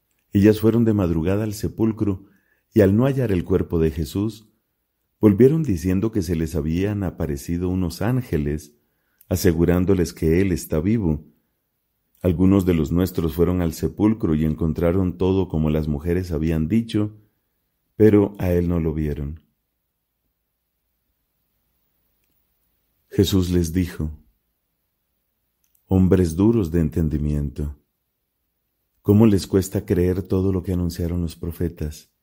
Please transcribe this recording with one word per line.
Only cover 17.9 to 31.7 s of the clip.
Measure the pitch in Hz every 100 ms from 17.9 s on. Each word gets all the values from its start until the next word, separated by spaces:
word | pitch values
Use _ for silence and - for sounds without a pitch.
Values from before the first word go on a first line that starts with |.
| -
pero | 107 104 - -
a | 92
él | 87 87
no | 87
lo | 80
vieron. | 78 76 73 71 80 _ _ _ _ _ _ _ _ _ _ _ _ _ _ _ _ _ _ _ _ _ _ _ _ _ _ _ _ _ _ _ _ _ _ _ _ _
Jesús | - 90 98 90
les | 90 82
dijo: | 90 85 - 78 76 _ _ _ _ _ _ _ _ _ _ _ _ _ _ _ _ -
"Hombres | 95 92 90 85 80
duros | 104 117 85
de | 85
entendimiento, | 78 90 78 76 73 73 73 76 73 71 _ _ _ _ _ _ _ _ _ _ _ _
¿cómo | - 104 113
les | 98 -
cuesta | 98 92 98 -
creer | 90 90 92
todo | - 95 95
lo | 95
que | 87
anunciaron | 90 87 80 85 87
los | 82 -
profetas? | 87 - 85